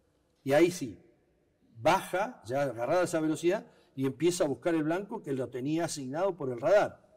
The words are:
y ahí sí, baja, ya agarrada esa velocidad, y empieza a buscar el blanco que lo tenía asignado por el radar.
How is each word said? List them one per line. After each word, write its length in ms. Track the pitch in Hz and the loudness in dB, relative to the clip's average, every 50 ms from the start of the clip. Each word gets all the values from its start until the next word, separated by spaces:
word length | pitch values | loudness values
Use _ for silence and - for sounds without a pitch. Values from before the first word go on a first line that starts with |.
| _ _ _ _ _ _ _ _ - | _ _ _ _ _ _ _ _ -2
y 80 | 131 139 | 2 4
ahí 180 | 151 170 180 | 6 6 4
sí, 280 | 175 - 143 117 92 - - _ _ _ _ _ _ _ _ _ _ _ _ _ - 117 | 2 0 -8 -10 -10 -14 -20 _ _ _ _ _ _ _ _ _ _ _ _ _ -8 0
baja, 600 | 113 156 175 185 185 - - 180 208 247 247 - - | 2 4 4 4 2 -2 -2 -2 -2 -2 -6 -12 -10
ya 160 | 107 123 139 143 | -4 -2 -2 -2
agarrada 420 | 139 117 110 120 131 160 180 180 | -2 -4 -4 -2 0 2 2 0
esa 160 | 170 170 160 | 0 0 -2
velocidad, 460 | 156 156 156 - - 170 185 226 - - _ _ _ _ - | 0 0 -2 0 0 0 0 0 -2 -8 _ _ _ _ -8
y 120 | 131 131 | -4 -4
empieza 380 | 135 123 113 156 175 175 180 180 | -2 -2 0 0 0 2 2 0
a 40 | 147 | 0
buscar 260 | 131 - - 175 170 | 0 -2 0 0 0
el 80 | 160 151 | 0 0
blanco 400 | 151 165 185 208 202 240 214 - | 0 -2 -2 -4 -6 -8 -10 -6
que 100 | 151 139 | -6 -4
lo 160 | 127 127 117 | -4 -4 -6
tenía 340 | 123 127 123 143 156 165 170 | -6 -6 -4 -2 -2 -2 -2
asignado 480 | 160 - 151 135 127 135 160 185 202 180 | -4 -6 -8 -8 -6 -4 -2 -2 -2 -2
por 140 | - 147 131 | -4 -6 -6
el 100 | 123 117 | -6 -2
radar. 400 | 123 156 190 208 - - - - _ _ _ | 2 4 4 4 4 2 -4 -10 _ _ _